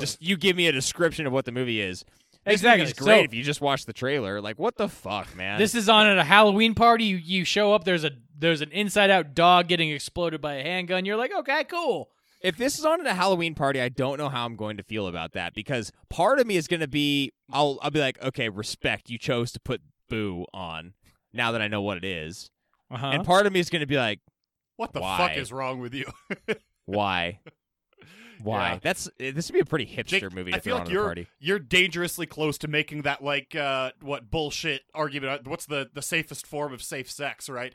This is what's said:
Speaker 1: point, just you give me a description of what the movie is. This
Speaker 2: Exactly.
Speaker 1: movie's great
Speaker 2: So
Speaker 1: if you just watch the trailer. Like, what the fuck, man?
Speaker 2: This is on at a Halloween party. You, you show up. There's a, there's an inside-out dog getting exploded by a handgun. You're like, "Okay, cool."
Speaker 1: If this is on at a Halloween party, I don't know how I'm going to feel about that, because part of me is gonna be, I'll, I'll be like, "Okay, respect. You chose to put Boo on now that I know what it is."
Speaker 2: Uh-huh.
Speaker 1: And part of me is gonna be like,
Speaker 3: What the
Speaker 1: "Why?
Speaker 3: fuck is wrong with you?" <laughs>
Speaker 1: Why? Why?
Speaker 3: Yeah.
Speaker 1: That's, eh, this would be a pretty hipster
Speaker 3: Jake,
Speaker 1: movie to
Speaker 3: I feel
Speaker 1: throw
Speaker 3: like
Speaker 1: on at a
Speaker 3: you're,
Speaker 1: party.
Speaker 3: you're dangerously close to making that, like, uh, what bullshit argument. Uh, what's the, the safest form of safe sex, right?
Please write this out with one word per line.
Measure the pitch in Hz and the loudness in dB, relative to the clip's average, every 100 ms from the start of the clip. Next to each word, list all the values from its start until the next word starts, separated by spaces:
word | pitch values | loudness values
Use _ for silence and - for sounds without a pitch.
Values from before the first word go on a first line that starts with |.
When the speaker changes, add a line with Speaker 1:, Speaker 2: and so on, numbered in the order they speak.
| 139 | -4
Speaker 1:
point, | |
just | - | -4
you | 165 190 | -2 2
give | 190 180 | 2 4
me | 170 | 2
a | |
description | 135 - - 165 - 147 | 2 -2 0 0 0 -2
of | |
what | 131 131 | -2 -2
the | |
movie | 120 127 110 | -4 -2 0
is. | 95 90 - _ _ _ - | -2 -6 -14 _ _ _ 0
This | 208 | 4
Speaker 2:
Exactly. | 220 214 | 6 6
Speaker 1:
movie's | 143 | 4
great | - 139 214 | 0 6 6
Speaker 2:
So | |
Speaker 1:
if | 165 | 6
you | 113 | -2
just | 143 147 | -4 -2
watch | 143 135 - | 0 -2 -4
the | |
trailer. | 110 127 143 98 104 | -6 -2 -2 -2 -4
Like, | 104 113 | -6 -4
what | 208 - | -4 -2
the | 202 | -4
fuck, | - 92 101 90 90 | -4 -8 -6 -8 -8
man? | 92 104 | -4 0
Speaker 2:
This | 214 | 0
is | 233 202 | 2 4
on | 214 214 | 6 6
at | 190 | 6
a | |
Halloween | 151 202 214 196 226 202 | 8 8 8 6 2 6
party. | 233 226 220 | 6 6 4
You, | 185 | 0
you | 160 185 175 | 0 -2 2
show | 202 208 | 2 4
up. | 208 | 4
There's | 190 175 | 2 0
a, | 151 131 _ 147 | 0 -6 _ -2
there's | 165 160 | 0 0
an | 147 | -2
inside-out | 170 208 208 196 190 156 | -2 0 4 6 6 2
dog | 139 170 180 175 | 4 8 8 6
getting | 175 160 | 2 0
exploded | 147 - 175 170 156 | -2 -6 -4 -4 -4
by | 147 143 | -4 -4
a | |
handgun. | 143 185 175 185 190 | -4 -4 -2 -2 -2
You're | 214 | -2
like, | 254 | -2
"Okay, | 392 262 294 | -4 -2 -2
cool." | 294 349 320 175 117 _ _ _ | -2 -2 -2 -2 -6 _ _ _
Speaker 1:
If | 185 160 | -4 0
this | 247 - | -2 0
is | 311 | 2
on | 330 | 2
at | 285 | 0
a | |
Halloween | 185 185 180 170 156 | 2 2 2 0 0
party, | 139 135 | 0 2
I | 123 | -2
don't | 123 131 139 | 0 -2 -2
know | 143 | -4
how | 123 120 | -4 -6
I'm | 110 | -6
going | 107 104 | -6 -8
to | |
feel | 98 107 95 | -8 -4 -4
about | 85 82 | -4 -6
that, | 95 85 107 | -6 -8 -8
because | 107 127 107 - _ | -6 -4 -6 -12 _
part | - 190 277 | 0 2 4
of | 233 | 2
me | 185 | 0
is | 147 | 0
gonna | 175 151 | -2 0
be, | 147 143 143 135 - _ | 0 2 2 0 -6 _
I'll, | 135 147 139 | 2 2 0
I'll | 147 | -2
be | 151 | 0
like, | 135 131 | 0 -2
"Okay, | 131 135 113 | -6 -2 -4
respect. | 98 107 - 135 107 - | -4 -8 -4 -4 -4 -6
You | 117 | -8
chose | - 120 120 | -2 0 -2
to | - | -6
put | - 117 - _ - | -6 -6 -8 _ -6
Boo | 113 104 87 90 | -4 -2 -4 -8
on | 98 87 80 85 - _ _ _ | -8 -8 -10 -12 -20 _ _ _
now | 117 120 | -4 -2
that | 117 | -2
I | 104 | -2
know | 104 | -2
what | 101 92 | -2 -4
it | 95 | -6
is." | 85 80 - - _ _ _ _ | -6 -8 -12 -18 _ _ _ _
Speaker 2:
Uh-huh. | 123 135 | -8 -4
Speaker 1:
And | 143 180 | -2 2
part | 185 208 | 4 4
of | |
me | 185 | 2
is | 175 | 0
gonna | 170 143 | -4 0
be | 139 | 0
like, | 117 104 _ _ _ _ _ - | 0 -2 _ _ _ _ _ -12
Speaker 3:
What | 226 | -10
the | 139 | -6
Speaker 1:
"Why? | 95 92 | -2 0
Speaker 3:
fuck | 180 - | 0 -2
is | 117 | -6
wrong | 131 131 131 | -6 -6 -6
with | 120 135 | -8 -10
you?" | 135 - - 185 - | -10 -14 -12 -10 -6
<laughs> | 214 _ _ - | -8 _ _ -6
Speaker 1:
Why? | 101 101 90 87 - 160 _ _ _ _ _ - 190 233 208 | -2 0 0 -2 -6 -18 _ _ _ _ _ -20 -20 -20 -10
Why? | 107 107 90 | -4 -2 -2
Speaker 3:
Yeah. | 90 | -2
Speaker 1:
That's, | 160 190 - - | -4 -4 -8 -10
eh, | 131 | -8
this | 139 170 | -6 -2
would | |
be | 359 | 0
a | - | 0
pretty | 156 117 | -2 -4
hipster | - 113 190 | -8 -2 -2
Speaker 3:
Jake, | 196 | -2
Speaker 1:
movie | 185 175 | -6 -6
to | 90 | -4
Speaker 3:
I | |
feel | - 247 | -4 -4
Speaker 1:
throw | |
Speaker 3:
like | |
Speaker 1:
on | 175 | -2
at | |
a | |
Speaker 3:
you're, | 180 208 | -2 -2
Speaker 1:
party. | 87 87 _ | -6 -10 _
Speaker 3:
you're | 143 202 | -4 -4
dangerously | 127 185 185 165 175 - 165 | 2 2 2 0 -4 -6 -8
close | - 156 139 | -2 -2 -2
to | 151 | -2
making | 151 151 151 | -2 -2 -4
that, | 143 135 | -4 -4
like, | 139 143 131 160 | -2 -4 -4 -4
uh, | 143 135 131 - | -2 -2 -4 -8
what | 143 139 113 | -8 -8 -4
bullshit | 160 147 - 165 135 - | -4 -4 -4 -4 -6 -8
argument. | 156 151 143 135 139 123 | -6 -4 -4 -6 -6 -8
Uh, | |
what's | 165 - | -10 -6
the, | 147 127 | -6 -6
the | 143 | -10
safest | - 170 156 143 - | -4 -4 -4 -10 -10
form | 147 147 | -6 -6
of | 123 | -8
safe | - 147 127 | -10 -10 -10
sex, | - 143 113 - | -8 -8 -8 -12
right? | 127 123 | -10 -8